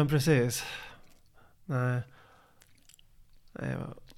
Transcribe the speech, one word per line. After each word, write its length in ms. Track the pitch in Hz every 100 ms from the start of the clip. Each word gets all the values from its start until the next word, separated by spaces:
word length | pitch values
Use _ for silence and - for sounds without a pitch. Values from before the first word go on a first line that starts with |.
nej, 80 | 143
precis. 560 | 147 147 139 120 - - - - - - - _ - - -
Nej. 360 | - 131 123 123 - - - - _ - - - - - - - - - -
Nej, 240 | - 131 -
va- 180 | - - -